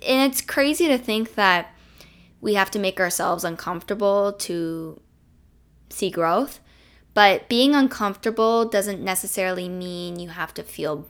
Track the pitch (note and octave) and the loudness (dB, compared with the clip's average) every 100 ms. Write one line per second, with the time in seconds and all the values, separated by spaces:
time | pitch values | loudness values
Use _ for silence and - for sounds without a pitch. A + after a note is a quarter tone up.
0 | - C4 C4+ C4 - - C#4 D4+ E4+ B3+ | 0 2 2 0 -4 0 0 2 2 2
1 | B3 G#3+ A3 - G3 F3 - - - - | 0 -2 -2 0 2 2 -2 -14 -20 -20
2 | - - - - G3+ G3+ F#3+ G#3+ F#3+ F#3 | -20 -20 -20 -8 -2 0 0 0 -2 0
3 | F3+ - F3 F3 F3 E3 - E3+ - G#3 | -2 0 0 0 -4 -6 -6 -6 -4 -2
4 | G3+ G3+ G3+ G3+ - E3+ E3 E3 D#3+ - | 2 2 0 -2 -6 -4 -4 -6 -10 -14
5 | _ _ _ _ _ _ _ _ - - | _ _ _ _ _ _ _ _ -16 -6
6 | F#3+ E3+ E3 F3+ C#4 - _ _ _ _ | -4 0 2 2 0 -8 _ _ _ _
7 | _ - G3+ F#3+ - A#3 C4+ C#4+ C4+ - | _ 6 6 6 0 2 4 6 4 2
8 | G#3 G3 A3+ A3+ A3 A3+ A3+ G#3+ G#3 G3 | -4 -2 -4 2 2 2 2 0 -2 -4
9 | F#3+ F#3 - - F#3 F3+ F3+ F3+ F3+ F3 | -4 -4 -4 -4 -2 -2 -6 -8 -8 -8
10 | F3 F3 F3 E3+ E3 - - - D3+ D3+ | -8 -10 -12 -10 -10 -10 -14 -6 -6 -6
11 | - | -8